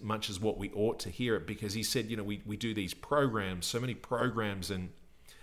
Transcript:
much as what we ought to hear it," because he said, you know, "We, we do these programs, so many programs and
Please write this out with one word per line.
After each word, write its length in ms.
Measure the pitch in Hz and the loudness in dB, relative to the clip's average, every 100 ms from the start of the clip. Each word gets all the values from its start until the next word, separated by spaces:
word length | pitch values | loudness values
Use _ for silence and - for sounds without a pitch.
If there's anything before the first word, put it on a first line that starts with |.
much 260 | 104 107 104 | -2 -2 -2
as 100 | 95 | 0
what 200 | 107 - | 0 0
we 120 | 98 | -2
ought 260 | 98 110 107 | 2 2 2
to 80 | 101 | -4
hear 280 | - 123 104 | -2 2 2
it," 100 | 80 | 0
because 260 | 104 104 | -4 -2
he 100 | 107 | -2
said, 280 | 107 131 107 | 0 0 0
you 60 | 110 | -2
know, 60 | |
"We, 180 | 101 101 | -2 -4
we 140 | 110 104 | -4 -2
do 160 | 117 | 0
these 180 | 107 92 | 0 -2
programs, 720 | - - 147 139 110 95 90 | -4 0 4 4 4 0 -2
so 160 | - 120 | -2 0
many 140 | 127 | -2
programs 760 | 107 - 120 123 110 107 98 87 | -4 -2 2 2 2 0 0 -2
and 200 | 95 90 - - - - - | -2 -4 -8 -20 -20 -20 -20